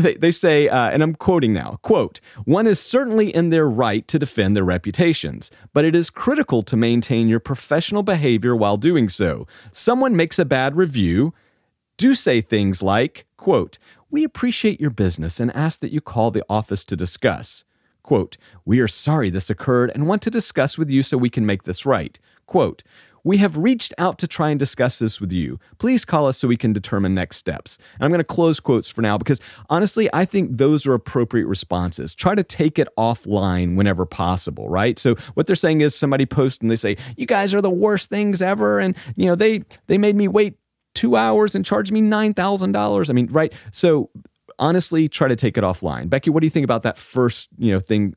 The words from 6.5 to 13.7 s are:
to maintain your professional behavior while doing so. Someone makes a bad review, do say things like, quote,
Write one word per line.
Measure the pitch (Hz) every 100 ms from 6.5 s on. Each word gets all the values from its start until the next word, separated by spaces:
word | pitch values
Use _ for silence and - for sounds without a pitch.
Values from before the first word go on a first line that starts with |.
| 120
to | 101 113
maintain | 117 120 - 117 113
your | 113
professional | - 135 - 151 - 208
behavior | 202 175 147 117 120 120
while | 104 104
doing | 139 170 110
so. | - 92 62 62 - -
Someone | - - 247 262 190
makes | 165 -
a |
bad | 151 135 135
review, | 151 180 131 92 87 147 - _ _ _ _ _ -
do | 247
say | 269 - 123
things | 107 107 101 92
like, | 95 101 135 - - _
quote, | - 139 -